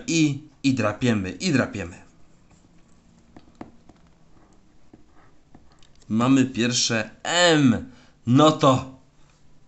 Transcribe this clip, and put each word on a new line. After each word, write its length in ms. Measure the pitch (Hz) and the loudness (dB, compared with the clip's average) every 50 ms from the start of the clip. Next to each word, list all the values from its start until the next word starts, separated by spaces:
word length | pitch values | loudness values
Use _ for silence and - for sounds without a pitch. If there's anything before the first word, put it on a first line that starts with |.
| - | -4
i, 360 | - 170 165 151 147 135 143 - - _ _ - | -2 0 0 0 0 -2 -4 -12 -18 _ _ -2
i 100 | 135 120 | -2 0
drapiemy, 580 | 107 104 104 104 - 127 120 110 101 92 92 | 0 -2 -4 -4 -2 -2 -2 0 -2 -4 -6
i 200 | - - 180 185 | -8 -6 -4 -2
drapiemy. 440 | 139 117 101 - - 101 90 87 90 - - - _ - - - - _ _ _ _ _ _ _ _ - _ _ _ _ _ _ _ _ _ _ _ - - _ _ - - - - - _ - - _ _ _ _ _ _ - - - _ _ _ _ _ _ _ - - - - - - _ _ - - _ - - _ _ - - - - _ - - - - - - - | 0 0 -2 -2 -6 -10 -12 -12 -16 -20 -20 -20 _ -20 -20 -20 -20 _ _ _ _ _ _ _ _ -20 _ _ _ _ _ _ _ _ _ _ _ -20 -20 _ _ -20 -20 -20 -20 -20 _ -20 -20 _ _ _ _ _ _ -20 -20 -20 _ _ _ _ _ _ _ -20 -20 -20 -20 -20 -20 _ _ -20 -20 _ -20 -20 _ _ -20 -20 -20 -20 _ -20 -20 -20 -20 -20 -10 -6
Mamy 360 | 107 110 120 131 135 135 123 | -4 -2 2 2 2 2 2
pierwsze 640 | 131 - 110 117 120 123 - - - 117 110 107 - - - - | 0 -2 -4 -4 -2 -2 -4 -4 -2 -4 -4 -6 -8 -12 -12 -8
M. 680 | - 165 175 175 170 160 151 143 123 107 92 87 - - - - - _ _ _ | -4 0 2 2 4 4 4 4 2 2 0 -4 -12 -18 -20 -20 -20 _ _ _
No 240 | 113 123 143 151 156 | 2 4 4 4 4
to 480 | 151 - 151 135 123 - - - - - _ _ _ _ - _ _ _ _ - - - _ | 4 4 2 2 2 2 -2 -8 -16 -20 _ _ _ _ -20 _ _ _ _ -20 -20 -20 _